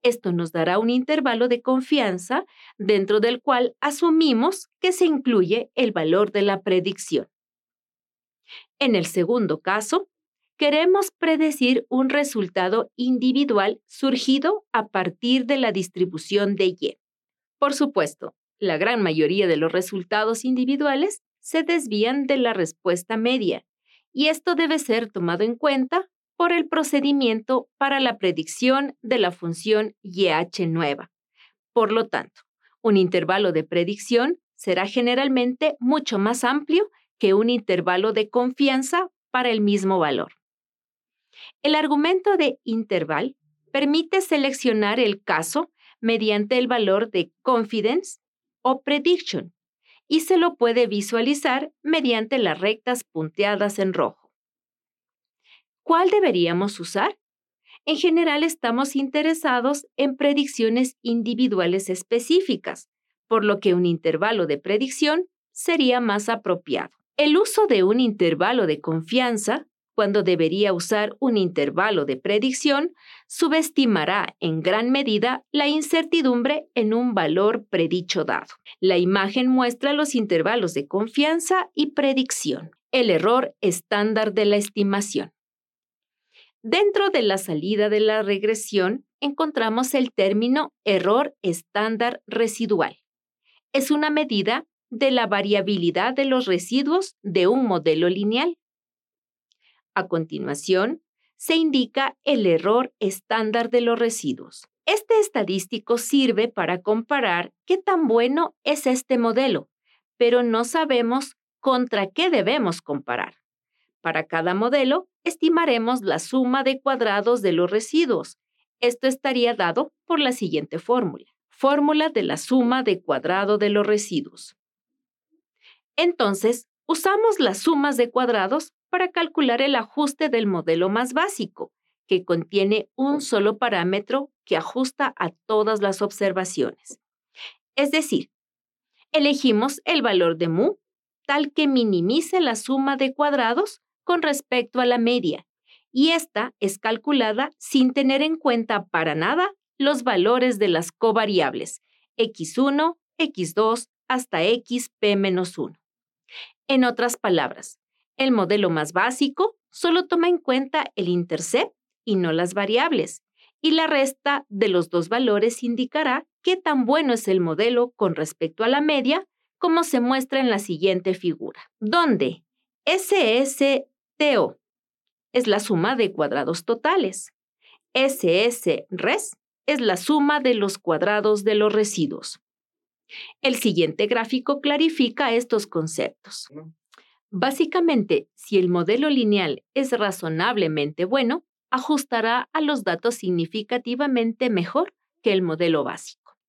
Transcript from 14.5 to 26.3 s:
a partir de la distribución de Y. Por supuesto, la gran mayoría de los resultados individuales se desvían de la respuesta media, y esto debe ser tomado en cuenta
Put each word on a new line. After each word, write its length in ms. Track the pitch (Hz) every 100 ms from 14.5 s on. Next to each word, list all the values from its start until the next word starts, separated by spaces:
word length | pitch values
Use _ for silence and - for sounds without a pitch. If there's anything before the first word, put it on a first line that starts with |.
| 415 _
a 160 | 226 220
partir 580 | 196 185 185 240 262 240
de 100 | 277
la 160 | 233
distribución 840 | 196 180 180 180 160 - 202 202 196
de 100 | 190
Y. 320 | 185 143 - _ _ _ _ _ _
Por 160 | 285
supuesto, 600 | 277 285 202 147 - - _ _ _
la 160 | 196 151
gran 260 | 196 240
mayoría 440 | 190 160 151 185 190
de 100 | 156
los 140 | 160
resultados 720 | 180 180 196 180 214 220 226
individuales 800 | 254 254 254 277 294 269 370 - _ _
se 240 | - 320
desvían 640 | 320 339 262 208 220 277 269
de 120 | 269
la 140 | 240
respuesta 640 | 214 160 - 185 175 - 226
media, 480 | 226 262 190 - _ _ _ _ _
y 160 | 262 302
esto 280 | 320 - 330
debe 240 | 330 311
ser 320 | 302 226 226
tomado 320 | 208 175 175
en 100 | 214
cuenta 540 | 240 302 269 262 349 381 _ _